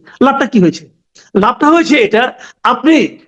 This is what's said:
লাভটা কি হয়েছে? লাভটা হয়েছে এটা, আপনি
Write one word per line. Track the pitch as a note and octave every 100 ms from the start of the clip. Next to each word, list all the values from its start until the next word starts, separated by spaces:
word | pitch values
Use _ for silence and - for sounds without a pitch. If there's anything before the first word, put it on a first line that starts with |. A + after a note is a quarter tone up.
| - -
লাভটা | C4 C#4 C#4
কি | A3+
হয়েছে? | E3+ - - _ _ _ _
লাভটা | G3+ A3 A#3+ D4+
হয়েছে | E4+ D#4+ D4 G#3
এটা, | G#3 B3 - - _ -
আপনি | B3 C4 D#4 F3 -